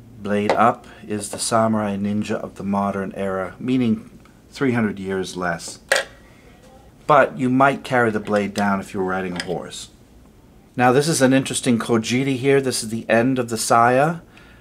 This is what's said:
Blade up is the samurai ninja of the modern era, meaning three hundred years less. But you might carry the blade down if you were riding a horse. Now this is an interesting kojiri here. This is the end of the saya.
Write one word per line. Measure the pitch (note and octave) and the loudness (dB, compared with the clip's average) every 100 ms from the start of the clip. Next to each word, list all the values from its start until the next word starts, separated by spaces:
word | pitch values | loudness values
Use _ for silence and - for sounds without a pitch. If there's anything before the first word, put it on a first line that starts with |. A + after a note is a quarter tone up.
| - - | -20 -14
Blade | G2+ G#2 G#2 | -4 -2 0
up | G2+ A2+ B2 - - - | 4 4 2 -6 -20 -8
is | G#2 G2+ | -8 -6
the | A2 | -6
samurai | - A#2 A2+ A2 G#2 G2 | 0 2 2 0 -2 -2
ninja | G2+ G#2 G#2+ | -2 -2 -2
of | A2 - - | -6 -8 -10
the | |
modern | G2 G2+ G2+ G2 F#2+ - | -4 -2 0 -2 -6 -6
era, | G2 F#2+ F#2 - | -6 -4 -6 -8
meaning | B2+ C3 B2 A2 - - - - _ | -2 0 0 -2 -4 -20 -20 -20 _
three | - C#3 | -4 -2
hundred | A#2+ A2 G2 | 0 -2 -4
years | F#2+ F#2+ F2+ F2 | -4 -4 -4 -4
less. | F2+ E2+ - - - - - - - - - - - - - - - | -4 -4 -8 -16 -2 -2 -2 -12 -20 -20 -20 -20 -20 -20 -20 -8 2
But | D3 B2+ - | 4 4 2
you | B2+ | 0
might | B2+ C3+ C#3 - | 4 4 2 -2
carry | B2+ A#2+ | 0 2
the | G#2+ | 0
blade | G2 G#2 G2+ | -2 -2 0
down | G2+ G2+ G2 | -2 0 -2
if | F#2 | -4
you | G#2 | -4
were | F#2 | -4
riding | F#2 F#2+ F2 | -4 -6 -8
a | F#2+ | -6
horse. | E2+ - - - - _ - - _ - - _ - | -8 -8 -14 -16 -20 _ -20 -20 _ -20 -20 _ 2
Now | B2 | 4
this | B2+ D3 | 4 2
is | D#3 | 2
an | C3 | 4
interesting | C3+ C3 B2 - A#2 | 4 0 -2 0 0
kojiri | - A#2+ A2 B2 C3+ C3 | 2 0 2 -2 0 0
here. | C3+ C#3 | 2 2
This | C3 A#2+ | 2 -2
is | A2+ | -4
the | A2+ A2 | -6 0
end | A2+ B2+ C3 | 2 2 0
of | A#2 | -2
the | A2 | -4
saya. | - A#2+ A#2 B2+ D3 E3+ - - - - | 2 4 6 4 2 -2 -10 -20 -20 -20